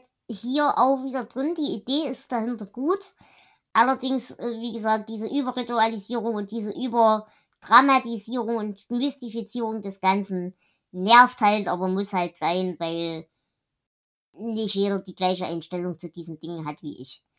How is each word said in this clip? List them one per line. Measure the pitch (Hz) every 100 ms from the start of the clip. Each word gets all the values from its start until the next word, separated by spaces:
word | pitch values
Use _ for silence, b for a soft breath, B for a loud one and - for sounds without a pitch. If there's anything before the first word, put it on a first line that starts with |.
| _ _ -
hier | 208 240 294 294 -
auch | 262 269
wieder | 262 254
drin. | 220 262 294
Die | 330 269
Idee | 196 240 285 294
ist | - -
dahinter | 240 226 220
gut. | 196 240 294 392 - - b b b b _
Allerdings, | 214 247 262 262 262 -
äh, | - 240 220
wie | 233
gesagt, | 220 220 220 214
diese | 220 214
Überritualisierung | 277 247 247 240 240 226 220 - 240 226
und | 208 202
diese | 226 208
Überdramatisierung | - 254 233 220 214 214 _ _ _ - 240 277 262 233 226 - 247 220
und | 226 208 196 -
Mystifizierung | 240 277 - 240 226 - 247 226 220
des | 196 190
Ganzen | 185 202 196 185 180 - _ _ _
nervt | 180 196 240 247 -
halt, | 208 214 190
aber | 175 185
muss | 190 196
halt | 190 175 -
sein, | 160 185 185 170
weil | 165 165 170 160 - _ _ _ _ _ _ _ _ _ _ 165
nicht | 226 220 208
jeder | 196 202 196
die | 190
gleiche | - 185 185
Einstellung | 180 170 - 180 180 165
zu | 165
diesen | 175 165 156
Dingen | 165 170
hat | 151 151
wie | 147 -
ich. | 135 - _